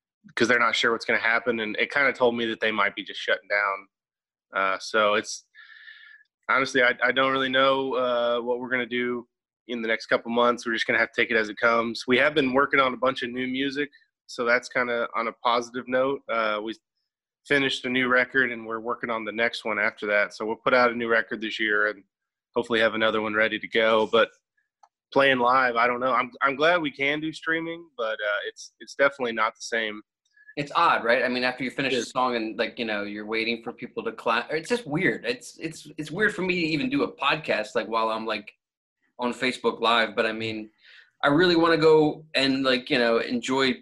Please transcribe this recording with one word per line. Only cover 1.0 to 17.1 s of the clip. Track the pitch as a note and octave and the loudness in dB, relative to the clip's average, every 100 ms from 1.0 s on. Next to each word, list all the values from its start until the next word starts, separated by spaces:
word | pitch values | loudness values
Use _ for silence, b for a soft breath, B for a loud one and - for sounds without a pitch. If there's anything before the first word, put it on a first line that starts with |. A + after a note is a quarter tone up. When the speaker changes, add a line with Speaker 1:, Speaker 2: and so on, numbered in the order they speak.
| - | 0
Speaker 1:
gonna | A2 | 0
happen. | A2+ A2+ B2 A2+ | 2 0 0 -2
And | G#2+ - | -2 -2
it | A2+ | -2
kinda | C#3+ C3+ | 0 0
told | A#2+ B2 A#2 | 4 2 2
me | A2+ | -2
that | A2 | -2
they | A2+ | -2
might | G#2+ G2+ | 0 0
be | G#2+ | -2
just | G2 - | -10 -6
shutting | - G2 - | -2 -2 -2
down. | G#2 G#2 G2 F#2+ _ _ _ _ _ _ | 0 0 -2 -8 _ _ _ _ _ _
Uh, | G2 G2 F#2+ | -2 -2 -2
so | - A2 G#2 | -2 2 2
it's, | G#2 - - - - B B B B B B B _ - | 2 -2 -8 -16 -20 B B B B B B B _ 0
honestly, | B2 C3+ C3+ | 0 2 2
I, | B2 A#2+ | 2 4
I | A#2+ | 0
don't | B2+ C3+ | 2 2
really | C3+ C3 | 2 0
know, | C3 C3+ C3+ C3+ | 4 4 4 0
uh, | B2 B2+ A#2+ A#2+ A#2+ | 0 0 0 0 0
what | A#2+ A#2+ | -2 -4
we're | B2 | -2
gonna | B2+ | -4
do | A#2 B2 B2 A#2+ A#2 _ _ _ - | -2 -2 -2 -4 -8 _ _ _ -10
in | A#2+ | -6
the | A2+ | -2
next | A2 - | -2 0
couple | B2+ A#2 | -2 0
months. | A#2 A#2+ A#2+ A#2+ | 2 2 2 -2
We're | |
just | A2+ - | -4 0
gonna | A2+ | 0
have | A2+ | 0
to | - | 0
take | A#2 | 0
it | A2+ | 0
as | G#2+ | 0
it | G#2 | 0
comes. | A#2 A#2 A#2 A2 - | 2 2 0 -4 0
We | B2+ | 2
have | D3 | 4
been | D3+ C3 | 2 2
working | B2+ C#3 C#3 | 2 2 2
on | C3 | 2
a | A#2+ | 0
bunch | B2+ C3 | -2 -2
of | B2 | -4
new | B2 B2+ | -6 -6
music, | B2+ C#3 C#3 C#3+ _ b _ - | -4 -4 -4 -8 _ b _ -14
so | - | -4
that's | A#2 B2 - | 0 0 0
kinda | C3 B2 A#2 A#2 A2 | -2 -2 -2 -4 -4
on | A2+ | -4
a | - | -4
positive | B2 A#2+ A#2 B2 A#2+ | 0 0 -2 -8 -4
note. | B2+ C3+ C#3 - | 0 0 -2 -4
Uh, | A2+ A2 G#2+ | -2 -2 -2
we | A2 A2 _ _ _ | -6 -10 _ _ _